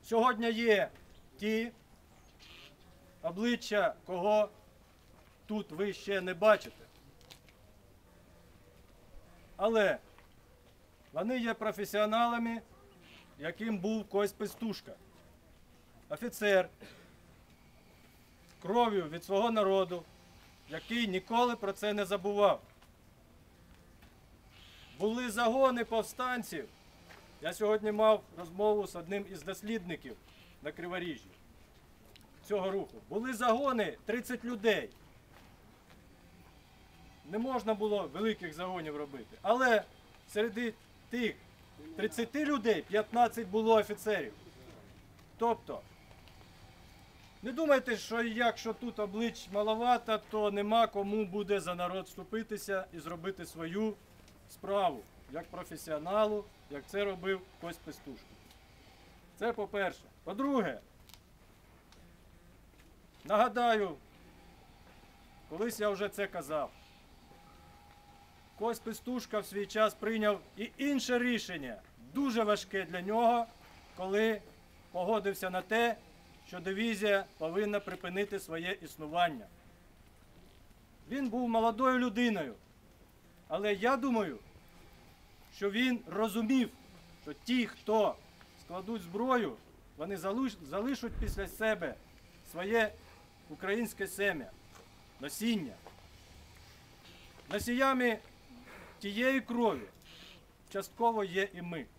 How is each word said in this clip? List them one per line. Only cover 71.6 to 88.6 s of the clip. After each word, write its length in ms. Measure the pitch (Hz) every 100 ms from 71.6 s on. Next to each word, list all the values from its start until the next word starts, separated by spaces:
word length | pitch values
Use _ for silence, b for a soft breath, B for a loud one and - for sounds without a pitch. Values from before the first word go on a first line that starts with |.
| 131 104 - - -
дуже 280 | - 277 226
важке 420 | 208 208 - 196
для 160 | 170 180
нього, 460 | 185 220 233 240 233 - - - - -
коли 460 | 185 202 220 214 - - - - -
погодився 580 | 175 180 220 196 196 185
на 120 | 185
те, 340 | 180 220 233 220 - - - - -
що 120 | 175
дивізія 640 | 175 196 233 208 208 196 190 -
повинна 420 | 160 180 208 208
припинити 580 | 202 175 180 180 202 196
своє 340 | - 165 175 202
існування. 640 | 156 - 151 165 175 135 98 - - - - - - - - - - - - - - - -
Він 180 | 262 262
був 200 | 233 247
молодою 500 | 226 226 220 262 254
людиною, 560 | 247 202 240 202 139 104 - - - - - - - - -
але 260 | 165 208
я 220 | 196 233 269
думаю, 420 | 269 233 185 135 - - - - - - - - - - - -
що 140 | 202
він 300 | 202 254 247 -
розумів, 640 | 185 220 202 220 262 226 - - - - -
що 100 | -
ті, 340 | 147 - 247 220
хто 500 | - - 220 196 - - - - -